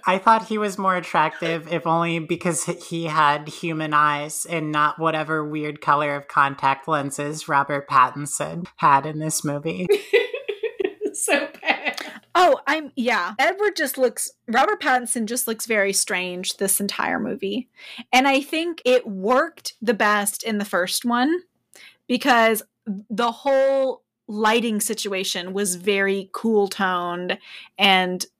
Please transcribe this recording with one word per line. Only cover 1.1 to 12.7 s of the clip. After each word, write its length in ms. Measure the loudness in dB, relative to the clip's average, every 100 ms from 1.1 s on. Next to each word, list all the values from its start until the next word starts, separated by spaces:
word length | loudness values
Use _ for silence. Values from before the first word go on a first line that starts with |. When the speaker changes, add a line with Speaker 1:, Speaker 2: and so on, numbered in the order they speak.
| 0 0 0 -4 -4 -4
Speaker 1:
if 160 | -4 0
only 320 | 0 2 -2
because 480 | -2 -2 0 -2 -4
h-, 200 | -8 -6
he 160 | -6 -2
had 420 | 2 4 2 -4
human 460 | -8 -6 -4 0
eyes 520 | 2 4 2 -4 -8 -6
and 280 | -4 -2
not 260 | 2 0 2
whatever 480 | -2 0 -2 -2 -2
weird 320 | -4 -6 -4
color 360 | 2 2 2 -2
of 120 | -2
contact 640 | 2 2 2 0 0 0
lenses 580 | 0 0 -4 -6 -6 0
Robert 400 | 0 2 -2 0
Pattinson 800 | 2 2 0 -8 -6 -6 -6 -10 0
had 300 | 4 4 2
in 140 | -6
this 240 | -4 -4
movie. 440 | -4 -4 -6 -6 0
Speaker 2:
<laughs> 40 | 0 2 0 0 -8 -10 -8 -8 -6 -6 -4 -8
So 360 | -6 0 0 -2 -8
bad. 400 | -4 -4 -4 -8 -12 -16 _
Speaker 3:
Oh, 280 | 4 4 4
I'm, 280 | 0